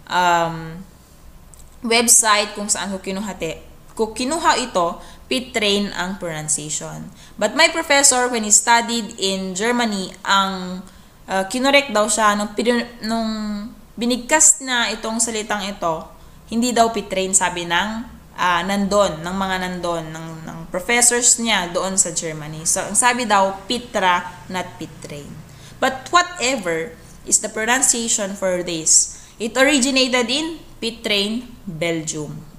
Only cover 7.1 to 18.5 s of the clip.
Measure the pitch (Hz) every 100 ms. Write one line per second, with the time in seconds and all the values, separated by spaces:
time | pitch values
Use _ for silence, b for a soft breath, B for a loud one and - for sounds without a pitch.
7.1 | - B B 208 226 330 330 320 277 285
8.1 | 254 247 240 214 208 - 233 220 233 202
9.1 | - 190 190 190 185 226 240 233 202 185
10.1 | - - 196 190 185 185 185 - B B
11.1 | B - 190 190 254 269 277 277 208 214
12.1 | 220 214 208 208 - 233 240 233 - 214
13.1 | 226 220 220 214 208 214 - - - 240
14.1 | 247 247 311 311 - 262 247 220 214 226
15.1 | 226 233 220 214 208 196 202 175 160 156
16.1 | - B B - 220 240 233 226 220 196
17.1 | 190 190 190 180 175 170 170 202 220 254
18.1 | - - - 180